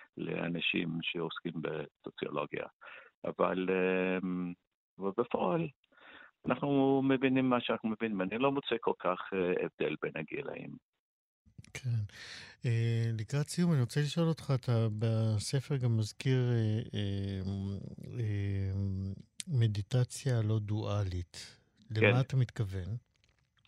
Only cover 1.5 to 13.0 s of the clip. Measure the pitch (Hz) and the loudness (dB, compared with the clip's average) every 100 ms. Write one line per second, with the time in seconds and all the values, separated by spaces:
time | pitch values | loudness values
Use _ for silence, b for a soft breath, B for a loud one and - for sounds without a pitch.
1.5 | 80 76 78 73 _ - - - 73 76 | -6 -4 -6 -8 _ -16 -10 -6 -4 -4
2.5 | - - _ B B B _ 85 82 90 | -6 -10 _ B B B _ -6 0 2
3.5 | 90 92 92 92 92 92 92 92 90 90 | 2 2 2 2 2 2 0 -2 -2 -4
4.5 | - _ _ _ - 98 95 - - 190 | -6 _ _ _ -6 -2 -2 0 0 0
5.5 | 170 160 - _ B B B B _ - | 0 -2 -8 _ B B B B _ -2
6.5 | 127 143 139 135 135 135 135 135 131 131 | -2 2 4 4 4 4 4 4 4 4
7.5 | 120 - 113 110 107 113 101 95 110 139 | 2 2 -2 -2 -2 -2 0 -2 2 2
8.5 | 139 - 117 - - 87 90 - 95 87 | 0 -2 -2 -2 -2 -2 -2 -2 0 2
9.5 | 90 82 - 78 78 78 78 76 - - | 0 -2 -2 -2 -2 -4 -6 -6 -8 -8
10.5 | - - 143 - _ _ _ _ _ _ | -10 -12 -14 -18 _ _ _ _ _ _
11.5 | - - - 123 117 104 B B B B | -20 -16 -10 -4 -2 -4 B B B B
12.5 | B 127 117 117 117 | B 0 2 2 2